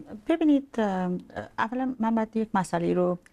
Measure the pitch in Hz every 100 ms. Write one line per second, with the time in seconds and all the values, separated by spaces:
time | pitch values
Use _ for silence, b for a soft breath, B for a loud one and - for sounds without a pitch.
0 | - 214 - 330 311 277 277 - 214 185
1 | 180 180 - - - - 226 247 262 254
2 | 220 226 220 220 220 196 175 170 170 175
3 | 180 180 -